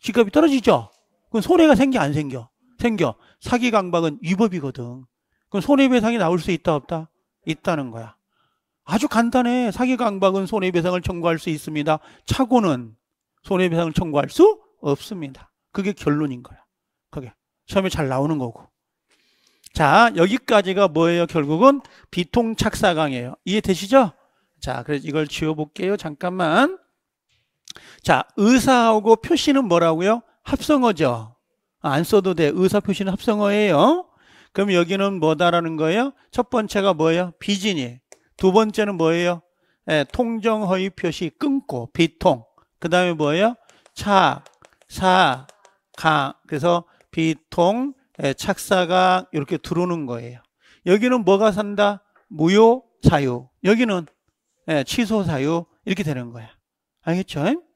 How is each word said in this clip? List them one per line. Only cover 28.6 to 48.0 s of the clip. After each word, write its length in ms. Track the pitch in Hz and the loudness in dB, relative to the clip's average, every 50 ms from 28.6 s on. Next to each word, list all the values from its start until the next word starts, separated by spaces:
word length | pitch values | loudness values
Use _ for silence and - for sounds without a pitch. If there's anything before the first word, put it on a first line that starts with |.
| - 269 262 247 233 226 220 214 202 220 226 | 4 4 4 4 4 4 2 2 4 4 2
표시는 500 | 220 - - 339 302 - - 277 277 269 | 2 4 -2 -2 0 2 2 2 2 2
뭐라고요? 560 | 202 170 170 170 165 160 160 175 196 220 240 - _ _ _ _ | 2 2 2 4 2 0 2 2 0 0 0 -4 _ _ _ _
합성어죠. 960 | - - - - - 302 277 254 233 202 147 156 131 120 117 113 110 - _ _ _ _ _ _ _ _ _ - | -6 -6 -6 0 0 0 2 2 0 0 2 0 -2 -2 -4 -8 -14 -20 _ _ _ _ _ _ _ _ _ -6
아, 80 | 156 135 | -2 -2
안 120 | 147 170 | -2 0
써도 300 | - - 208 185 190 185 | 2 2 2 2 2 0
돼. 160 | 160 165 143 - | 2 0 0 2
의사 280 | 185 185 185 208 208 | 2 0 2 2 0
표시는 320 | 202 - 190 - 196 190 185 | -2 -2 -4 -4 -4 -6 -6
합성어예요. 960 | - - - 214 208 208 202 202 208 214 208 170 143 170 240 320 359 359 _ _ _ _ _ _ - _ _ _ | -4 -2 -2 -2 0 0 0 2 2 2 2 4 4 4 4 2 0 -4 _ _ _ _ _ _ -20 _ _ _
그럼 200 | - 196 208 185 | -4 -2 0 2
여기는 480 | 175 175 165 190 190 196 196 196 185 | 0 2 0 0 -2 -2 -2 -2 0
뭐다라는 560 | 151 156 160 147 180 175 170 175 170 165 160 | 0 0 0 2 0 2 2 0 -2 -2 -4
거예요? 360 | 156 156 156 175 214 247 285 - _ _ _ | -2 -2 0 0 0 -2 -4 -6 _ _ _
첫 200 | - - 240 _ | -6 -6 -4 _
번째가 440 | - 240 214 196 - 208 196 196 185 | -2 -4 -4 -2 -4 0 0 0 0
뭐예요? 380 | 151 156 165 165 170 180 180 - _ | 2 2 0 2 0 -2 -4 -8 _
비진이. 600 | - - 202 196 180 220 190 156 127 120 120 127 _ _ - _ _ _ _ | -4 -4 -4 -2 -2 -2 -2 -2 -6 -8 -10 -16 _ _ -20 _ _ _ _
두 160 | - - 190 180 | 0 0 4 4
번째는 440 | 220 220 214 202 - 214 208 202 | 4 2 2 0 -2 -4 -2 -2
뭐예요? 460 | 170 165 160 165 170 175 175 175 170 _ _ _ _ _ _ _ _ _ - | 0 0 0 0 2 0 -2 -2 -4 _ _ _ _ _ _ _ _ _ -2
예, 140 | 156 151 143 - - | -2 -2 -2 -2 -2
통정허위 800 | - 254 233 233 226 202 226 220 214 214 180 190 190 190 196 | -4 -2 -2 -2 -4 -2 -2 -2 0 0 -2 0 -2 -2 -4
표시 400 | - - - 175 156 - 185 160 - _ | -6 -4 -6 -4 -4 -4 -8 -8 -6 _
끊고, 520 | - 294 269 277 - - 147 123 117 123 _ | -4 -2 -2 -2 -4 -6 -10 -8 -8 -10 _
비통. 520 | - 170 160 _ _ - 185 143 120 117 _ _ _ _ _ _ _ | 0 0 0 _ _ 0 0 0 0 -6 _ _ _ _ _ _ _
그 100 | - 170 | -6 0
다음에 240 | 165 180 180 180 170 | 0 2 2 0 -2
뭐예요? 420 | 156 151 143 151 170 202 226 240 _ _ _ _ _ _ _ _ | -2 -2 0 0 2 0 0 -2 _ _ _ _ _ _ _ _
차, 480 | - - 208 202 190 180 147 131 139 _ - _ _ _ _ _ _ _ _ | -10 -4 2 2 4 4 4 0 -2 _ -20 _ _ _ _ _ _ _ _
사, 580 | - - 185 185 185 185 185 151 127 127 135 - _ _ _ - _ _ _ _ _ | -12 -2 0 2 4 4 4 2 0 -2 -8 -20 _ _ _ -20 _ _ _ _ _
가. 380 | - - 160 156 151 139 139 - _ _ | -2 0 0 0 0 -2 -4 -8 _ _
그래서 380 | _ 156 147 135 175 175 175 170 _ _ _ _ _ | _ -8 -2 0 2 0 0 -2 _ _ _ _ _
비통, 840 | - - 160 160 160 156 _ _ - - 170 180 208 240 262 285 262 _ | -6 -2 -2 -2 -2 -4 _ _ -2 0 2 2 2 0 -4 -6 -8 _